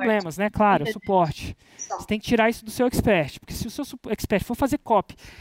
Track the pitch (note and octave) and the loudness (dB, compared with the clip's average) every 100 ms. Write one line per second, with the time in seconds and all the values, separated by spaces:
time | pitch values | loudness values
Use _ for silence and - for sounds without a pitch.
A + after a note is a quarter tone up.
0 | B3+ G#3+ F3 D3+ G#3 - G#3 F3 C#3+ G#3 | 2 0 -2 -4 -2 2 4 4 2 -4
1 | - F#3+ D#3+ - - - _ - - F#3 | 2 2 2 -2 -10 -12 _ -18 -10 -10
2 | - G#3+ - A#3+ A3 A#3 - - B3 - | -4 -4 0 2 2 0 -8 -2 0 2
3 | A#3+ F#3+ C3+ - - - A#3 - C4+ C4 | 2 2 2 -6 -12 -8 -8 -8 -10 -10
4 | - G#3+ - G3 - A#3+ C4+ D4 - G#3+ | -8 -6 0 -2 -2 -2 -2 -2 2 0
5 | - - - - | 0 -12 -20 -20